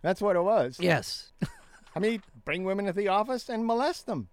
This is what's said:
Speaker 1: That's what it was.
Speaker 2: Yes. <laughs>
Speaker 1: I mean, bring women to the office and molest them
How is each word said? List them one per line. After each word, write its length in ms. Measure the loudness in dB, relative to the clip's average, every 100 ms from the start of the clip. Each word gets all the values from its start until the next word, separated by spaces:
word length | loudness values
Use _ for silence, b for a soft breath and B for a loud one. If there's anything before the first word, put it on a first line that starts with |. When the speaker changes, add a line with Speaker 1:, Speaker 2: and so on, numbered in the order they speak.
Speaker 1:
That's 180 | 0 0
what 160 | 2 4
it 60 |
was. 360 | 4 2 2 0
Speaker 2:
Yes. 520 | 2 2 0 -12 -14 _ -8 -8
<laughs> 320 | -20 -20 -10
Speaker 1:
I 40 | -2
mean, 240 | 0 -2 -8 -14
bring 200 | -6 -4
women 220 | -2 -2 -2
to 60 |
the 160 | -2 2
office 400 | 2 2 -4 -4
and 160 | -2 0
molest 400 | 2 0 -2 -6
them 220 | -6 -6